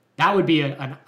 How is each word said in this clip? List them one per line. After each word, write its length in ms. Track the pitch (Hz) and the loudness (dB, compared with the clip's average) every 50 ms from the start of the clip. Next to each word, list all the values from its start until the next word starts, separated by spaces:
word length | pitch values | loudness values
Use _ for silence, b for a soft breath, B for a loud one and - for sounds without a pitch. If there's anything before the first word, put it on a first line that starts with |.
| _ _ _ | _ _ _
that 200 | - 160 190 208 | 0 0 2 2
would 80 | 196 170 | 2 2
be 160 | 156 165 151 | 2 2 2
a, 160 | 143 135 135 | 0 -2 -6
an 220 | - 139 131 135 - _ | -8 -10 -10 -12 -10 _